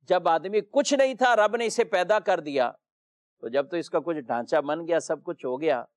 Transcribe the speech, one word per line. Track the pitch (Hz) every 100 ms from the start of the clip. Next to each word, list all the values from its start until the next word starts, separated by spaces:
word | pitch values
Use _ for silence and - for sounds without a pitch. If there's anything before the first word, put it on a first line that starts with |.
جب | - 180 180
آدمی | 165 180 214
کچھ | 202 277 -
نہیں | 277 269
تھا، | 240 247
رب | 226 208
نے | 233
اسے | 233 -
پیدا | 196 185 180 214
کر | 208 180
دیا، | 151 135 120 - _ _ _ _ _ _
تو | 117
جب | 131 135
تو | 170
اس | 160
کا | 170
کچھ | 147 156
ڈھانچہ | 117 120 117
بن | 160 143 156 165
گیا، | 165
سب | - 151
کچھ | 170 160
ہو | 151 131
گیا، | 156 127 120